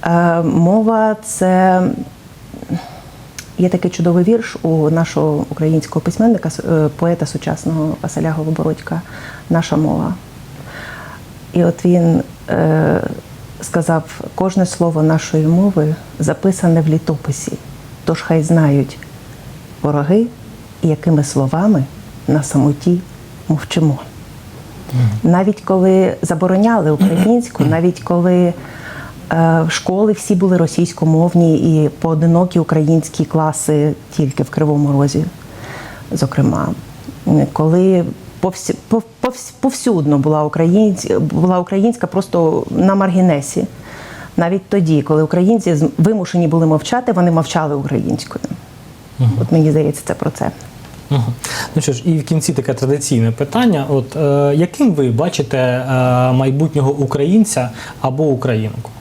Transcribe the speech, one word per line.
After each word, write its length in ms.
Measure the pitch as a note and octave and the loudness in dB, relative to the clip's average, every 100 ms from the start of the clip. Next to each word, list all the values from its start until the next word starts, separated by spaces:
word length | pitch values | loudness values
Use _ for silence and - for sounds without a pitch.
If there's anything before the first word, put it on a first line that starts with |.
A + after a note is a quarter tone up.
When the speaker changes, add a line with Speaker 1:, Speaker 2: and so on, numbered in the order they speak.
| - | 2
Speaker 1:
Е, 360 | E3+ F3 E3+ | 2 2 2
мова — 720 | E3 D#3 E3+ G#3 A3 A3+ A3 G#3+ | 2 2 4 4 2 2 2 0
це, 580 | - - F#3 F#3 F#3 F#3 F#3 - - - - - - - - - - - - - - - - - | -6 -2 2 4 4 4 2 -2 -10 -14 -20 -20 -20 -18 -8 -8 -8 -18 -20 -20 -20 -20 -18 -2
є 120 | F3+ | 0
такий 220 | F3+ F3+ | 2 -2
чудовий 320 | - E3+ F3 | 0 2 4
вірш 340 | F3+ A3+ A3+ - | 4 2 0 -4
у 280 | E3 D#3+ D3+ | 0 2 2
нашого 560 | D#3+ E3 - D#3 D3 - | 2 0 0 0 0 -4
українського 520 | - D#3 D#3+ D3+ - | -2 0 0 0 -4
письменника, 480 | F3 - A3+ G#3+ E3 | -4 2 2 2 -2
с-, 140 | - - | -6 -2
е, 180 | D#3+ D3+ D3 | 2 2 0
поета 300 | E3+ E3+ D3+ | -2 0 -4
сучасного 720 | - - D#3+ - D#3+ D#3 - | -4 -6 -4 -4 -2 -2 -4
Василя 300 | - - D#3+ | -6 -4 -2
Голобородька 680 | D#3+ D#3 D#3+ D#3 D#3 - E3 - - - - - | -2 -2 -2 -2 -4 -6 -8 -8 -16 -16 -16 -2
"Наша 280 | E3 E3 D3+ | -2 0 0
мова". 360 | D#3 - - F3+ - - - - - - - - - - - - - | 0 -2 -4 -6 -12 -20 -20 -18 -18 -16 -16 -16 -18 -18 -20 -20 -6
І 100 | F3 | 0
от 220 | E3+ E3+ F3+ | 0 0 2
він, 380 | F3 E3+ D#3+ - - - | 4 4 2 -2 -12 -6
е, 520 | - D#3+ D#3 D#3 - - - - - - - | 0 2 2 2 0 -2 -8 -14 -20 -20 -16
сказав: 420 | - F3 D#3+ D#3+ D#3 - - - | -6 -4 0 -2 -2 -12 -12 -2
"Кожне 300 | F#3+ F#3+ F3+ | 0 0 0
слово 380 | - E3+ D#3+ | 0 0 2
нашої 440 | D#3 D#3+ - D#3+ D#3 | 2 2 0 0 2
мови 480 | E3+ G3+ F#3 D3+ D#3+ - - | 4 2 2 0 -2 -8 -4
записане 600 | D#3 D#3+ G3 F#3+ F3 E3 | -4 0 0 2 2 4
в 60 | D#3 | 4
літописі, 680 | D#3 - D3+ - C#3 - - - - - - - | 0 0 -4 -4 -6 -6 -10 -12 -18 -18 -8 -4
тож 160 | E3 | -4
хай 220 | - D#3+ | 0 0
знають 540 | D#3 E3 D3+ C#3+ C3+ - - - - - - - - - | 4 4 4 4 0 -6 -18 -20 -20 -20 -18 -20 -20 -6
вороги, 440 | D3 D3 C#3+ G3+ A#3 - - - - - | -2 -2 2 2 0 -4 -20 -20 -20 -4
якими 400 | E3+ D3+ - D#3 | -2 0 2 2
словами 600 | C#3 - C3 D#3+ G3+ F#3 C3+ - - - - | 2 0 0 2 2 2 0 -8 -18 -10 -2
на 160 | D3 | 0
самоті 560 | C#3 C#3 C#3 C#3+ - F3 - - - - - | 0 2 2 2 0 0 -2 -18 -20 -20 -4
мовчимо". 520 | D3+ - - D#3 C3+ - - - - - - - - - | -2 0 0 0 0 -8 -18 -20 -20 -20 -20 -18 -18 -6
Speaker 2:
Мгм. 380 | B2+ A#2 G#2+ D3+ | 0 0 2 2
Speaker 1:
Навіть 300 | F3 F#3+ G#3 | 2 2 -2
коли 540 | - F#3+ F#3+ F#3+ F#3 - | 0 2 4 6 4 0
забороняли 680 | E3+ E3 F#3 F#3+ A3 A3+ D#3 | -4 0 2 4 4 2 2
українську, 720 | D3+ F#3 E3+ F#3+ A#3+ A#3+ - C#3+ | 2 2 4 4 2 0 0 2
<clears throat> 40 | |
навіть 300 | D#3+ F3 F3 | 4 2 0
коли, 500 | - F3 F3 F3+ F3 E3+ - - - - - - - | -2 2 4 4 2 0 -12 -16 -16 -14 -16 -16 -4
е, 320 | E3 E3 E3 D#3+ | 2 4 4 2
школи 420 | - - F#3 G#3+ | -2 -2 2 2
всі 240 | G#3+ - G3 | 0 0 2
були 220 | F#3+ F3+ | 4 4
російськомовні 1000 | E3 - E3+ - D#3+ D#3+ E3+ E3+ E3+ D#3 | 2 2 -2 0 2 4 4 4 4 4
і 320 | - D#3 D3 | 4 4 2
поодинокі 680 | C#3 E3 D#3 E3+ E3 F3+ F3+ | 0 -2 2 4 4 4 0
українські 680 | D#3 D#3 D3+ E3 D3+ - D3+ | 0 2 4 2 0 -6 -2
класи 680 | D#3+ D#3 D3 - D3+ D3+ - - - | 0 0 -2 -2 0 0 -2 -8 -2
тільки 280 | C#3+ - | -2 -2
в 60 | - | -4
Кривому 520 | - D#3 D3 D3 C#3 | 0 0 2 2 2
Розі, 240 | C#3+ C#3+ D#3+ - - - - - - - - | 2 0 -4 -8 -18 -18 -16 -14 -16 -18 -8
зокрема. 560 | - - - - - - - - - - - - D3+ C#3+ | -4 -2 0 0 0 -2 -6 -10 -18 -18 -8 0 2 2
Коли 520 | - D#3 F3 F#3+ F#3 E3+ - - - | 0 2 4 4 2 0 -8 -16 -6
повсю-, 340 | F#3 F#3 - - - | -6 -4 -8 -8 -2
пов-, 140 | A3+ G#3+ - | -2 -2 -6
повс-, 320 | B3 B3+ - - | -6 -6 -16 -4
повсюдно 580 | C4+ C4+ - F#3+ D3 C#3+ | -4 -2 0 0 2 2
була 260 | C#3 D3+ | 2 2
українсь-, 760 | D3+ D#3 E3 F#3+ A3 F#3+ - - | 0 0 2 4 4 0 0 0
була 400 | E3 - F3+ F#3 | 0 2 2 2
українська 480 | F3 G3 G#3+ A#3 F3 | 0 0 0 0 -2
просто 580 | F#3+ G3 F3 D#3+ - - | -2 -2 0 2 0 -2
на 260 | - F#3 G3 | 0 2 4
маргінесі. 680 | F#3+ F3+ F#3 D3 C#3 - - - - - - - - - | 2 4 4 2 -2 -4 -6 -8 -18 -18 -18 -18 -8 -2
Навіть 320 | E3+ F#3+ - | -2 -2 -2
тоді, 320 | G3+ D#3+ D#3 | 0 2 2
коли 220 | C#3 D#3 | 2 2
українці 520 | D#3 F3+ F#3 A3+ F3+ D#3 | 2 2 2 2 2 2
з-, 140 | D#3+ - | 0 2
вимушені 500 | E3+ A3 F3 F3 E3+ | 2 2 0 0 2
були 180 | E3 D#3+ | 2 2
мовчати, 460 | D#3 - A#3+ B3 | 2 0 -2 0
вони 200 | F3+ F3 | 2 2
мовчали 440 | E3 D#3 E3+ D#3 C#3+ | 2 0 -2 -2 -2
українською. 720 | C#3 C3 A2 A2 - - - - - - - - - - | -2 -2 -2 -4 -6 -10 -10 -12 -14 -20 -20 -20 -20 0
Speaker 2:
Мгм. 120 | B2 A2+ | 0 0
Speaker 1:
От 100 | A2+ | 0
мені 200 | E3 D#3 | 2 4
здається, 300 | D3+ D3+ D3+ - | 2 0 -4 -8
це 80 | |
про 160 | - - | -4 -4
це. 220 | - - - - - - - - | -4 -6 -8 -18 -20 -20 -20 -4
Speaker 2:
Мгм. 240 | C#3 A2+ A#2+ - - - - | -2 -2 -4 -8 -10 -4 -2
Ну 60 | |
що 120 | D3+ | -2
ж, 80 | B2 F3 | -2 0
і 120 | D#3+ | -2
в 80 | - | 0
кінці 280 | D#3+ - | -2 0
таке 200 | C3 B2+ | -2 -2
традиційне 580 | B2+ C3+ C#3+ C#3+ B2 A2+ | -2 0 -2 0 2 2
питання. 540 | A#2 C#3+ A3 B3 E3 C3+ | 0 -2 0 2 2 0
От, 260 | C#3 A#2+ D3 | -2 -2 -2
е, 380 | D3 C#3+ C#3+ D3 | 0 2 2 2
яким 380 | F3 - C#4 | 0 2 0
ви 160 | D#3 C3 | 2 0
бачите, 480 | A#2 E3+ - C3 C3+ | 0 -2 -2 -2 0
е, 760 | B2+ B2 B2+ C3 B2+ B2+ B2+ | 0 0 0 0 2 2 2
майбутнього 600 | B2+ C3 C3+ D#3+ D3 C3+ | 2 2 2 0 2 0
українця 800 | C#3+ C3+ D3 C#3+ G3+ G#3 - B2 A2 - - | 0 -2 0 2 4 4 0 -4 -6 -14 -6
або 220 | C3+ C3 | -4 0
українку? 680 | D#3 B2+ C3+ A2 G#2+ - - - | 0 0 0 -2 -2 -6 -12 -18